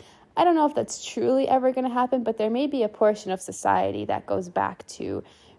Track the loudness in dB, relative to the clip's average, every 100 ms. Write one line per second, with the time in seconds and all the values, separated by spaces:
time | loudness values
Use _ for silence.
0 | -20 -20 _ 2 4 4 2 0 -4 -8
1 | -8 -2 2 2 4 2 2 0 -2 -2
2 | 0 0 -2 -2 -2 0 -2 0 -2 2
3 | 2 2 -2 -6 -6 -4 0 2 2 -2
4 | -2 -4 -2 -4 -2 -2 -2 -4 -16 -12
5 | -8 -8 -10 -20 -20